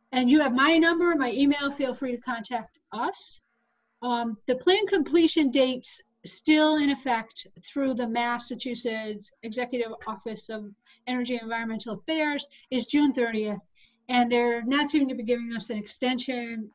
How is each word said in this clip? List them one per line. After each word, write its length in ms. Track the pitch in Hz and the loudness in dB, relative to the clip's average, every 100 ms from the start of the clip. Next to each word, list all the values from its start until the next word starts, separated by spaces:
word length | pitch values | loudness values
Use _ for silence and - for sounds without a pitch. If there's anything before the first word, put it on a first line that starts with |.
| _ | _
And 180 | 254 247 | 0 6
you 100 | 302 | 6
have 140 | 277 | 6
my 240 | 247 285 330 | 4 6 6
number, 380 | 330 330 349 320 | 6 4 2 2
my 160 | 247 | 0
email, 400 | 226 277 285 285 | 2 2 4 0
feel 220 | 277 269 | -2 -4
free 180 | 247 262 | -4 -4
to 100 | 240 | -6
contact 580 | 247 233 220 247 180 _ _ | -6 -8 -6 -8 -8 _ _
us. 480 | 208 277 - - - _ _ _ _ _ _ | -6 -6 -6 -12 -16 _ _ _ _ _ _
Um, 360 | 247 240 233 214 - | -4 -2 -2 -6 -4
the 100 | 254 | 0
plan 300 | 349 392 403 | 4 4 4
completion 640 | 403 277 311 330 - 285 | 0 2 4 4 4 2
dates 520 | 254 254 254 - - - _ - | 4 2 0 -6 -10 -14 _ -10
still 520 | - - 302 311 311 | -4 2 4 6 4
in 120 | 285 | 2
effect 580 | 277 269 233 220 - - - - | 0 -2 -2 -4 -12 -12 -16 -8
through 280 | 285 269 | -2 -2
the 140 | 240 233 | -2 -2
Massachusetts 1200 | 226 240 240 - 240 254 240 240 220 220 214 - _ | -2 -2 -4 -6 -6 -6 -4 -4 -4 -6 -10 -14 _
Executive 480 | 226 214 247 254 226 220 - | -10 -6 -4 -4 -4 -6 -10
Office 420 | 208 233 214 - | -10 -10 -10 -10
of 220 | 220 208 202 _ _ - | -12 -12 -18 _ _ -6
Energy 260 | 247 247 | -4 -2
and 100 | 247 | -4
Environmental 500 | 226 226 226 226 233 | -6 -6 -6 -6 -8
Affairs 540 | 196 - 320 302 285 - - _ | -8 -4 -2 -2 -2 -6 -12 _
is 180 | 262 - | -4 0
June 260 | 294 294 | 2 2
thirtieth, 460 | 262 233 220 214 202 - _ _ _ - | 2 -2 -2 -4 -6 -10 _ _ _ -2
and 220 | 247 240 | 2 2
they're 320 | 240 240 233 | 2 2 0
not 260 | 226 277 294 | 0 0 2
seeming 200 | 311 269 | 2 0
to 60 | 240 | -2
be 80 | |
giving 300 | 220 240 233 | -2 -2 -2
us 160 | 233 - | -6 -4
an 80 | 214 | -6
extension. 920 | 208 - 254 254 254 247 233 226 214 | -6 -4 -2 -2 -2 -4 -6 -8 -10